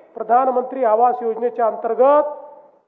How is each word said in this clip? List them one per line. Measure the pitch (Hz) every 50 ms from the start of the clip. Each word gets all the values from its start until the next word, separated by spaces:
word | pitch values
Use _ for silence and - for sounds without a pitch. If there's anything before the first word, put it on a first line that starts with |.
| - _ _
प्रधानमंत्री | 233 220 214 226 247 269 262 254 247 247 - 262 262 254
आवास | 220 214 226 240 247 240 240
योजनेच्या | 233 226 220 226 233 240 233 247 233 220
अंतर्गत | 214 214 220 233 226 226 247 277 294 294 294 294 - - - - - - - _ _ _ _